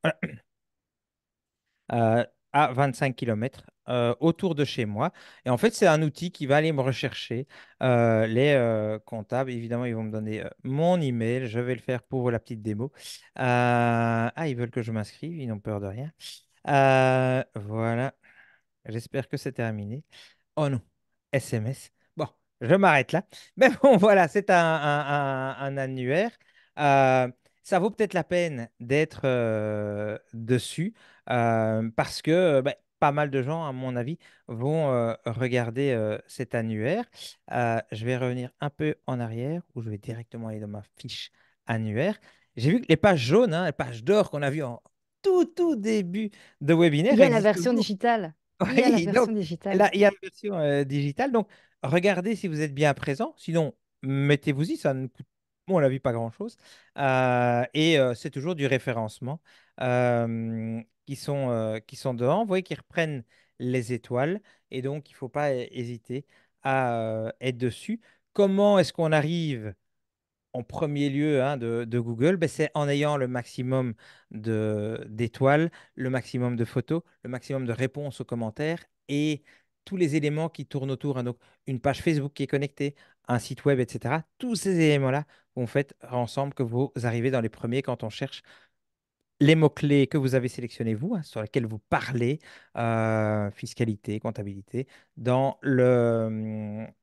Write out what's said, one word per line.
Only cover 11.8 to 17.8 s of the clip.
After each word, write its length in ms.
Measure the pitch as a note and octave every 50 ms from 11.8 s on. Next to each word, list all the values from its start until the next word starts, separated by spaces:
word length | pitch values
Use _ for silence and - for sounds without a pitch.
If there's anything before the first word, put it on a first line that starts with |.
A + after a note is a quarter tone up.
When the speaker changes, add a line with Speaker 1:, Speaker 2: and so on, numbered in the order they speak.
Speaker 1:
faire 220 | - - B2+ B2 -
pour 280 | _ - C3 B2 B2
la 80 | A#2 A2+
petite 200 | - - B2 A2
démo. 320 | G#2 A2 G#2+ G2+ A#2 C#3+ _ - - - - - - _ _ -
Euh, 920 | C3 B2+ B2 B2 B2 B2 A#2+ A#2+ A#2+ A#2+ A#2 A#2 A#2 A#2 A2+ A2+ A2+ A#2+ -
ah, 120 | - E3 D#3
ils 60 | C3
veulent 160 | A#2+ A#2+ A#2
que 120 | - C3 A#2
je 100 | A2+ B2
m'inscrive. 480 | A2 G#2 - - - - D3+ F3 E3
Ils 60 | C#3
n'ont 140 | A#2 A2 G2+
peur 200 | G#2 - G#2+ G2+
de 60 | G2+
rien. 260 | G2 F#2+ A2+ C3+ D#3 - _ - - - - _ _ _ _ _ -
Euh, 720 | D3 C#3 C3+ C3+ C3+ C3 C3 C3 C3 C3 C3 B2+ B2+ B2+ - _ _
voilà. 600 | A2+ G#2 G2+ G#2+ A2+